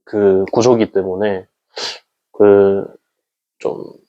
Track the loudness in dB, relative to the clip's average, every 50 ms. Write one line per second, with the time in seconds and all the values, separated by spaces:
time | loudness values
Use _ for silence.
0 | _ _ -4 0 2 2 2 2 0 -2 -2 0 2 2 2 2 0 -2 -2 -4
1 | -4 -4 -6 -6 -4 -4 -6 -6 -10 _ _ _ _ _ _ -14 -14 -14 -14 -16
2 | _ _ _ _ _ _ _ 2 4 6 6 6 4 2 0 -2 -6 -10 -16 _
3 | _ _ _ _ _ _ _ _ _ _ _ _ -10 -10 -10 -10 -14 -18 -20 _
4 | _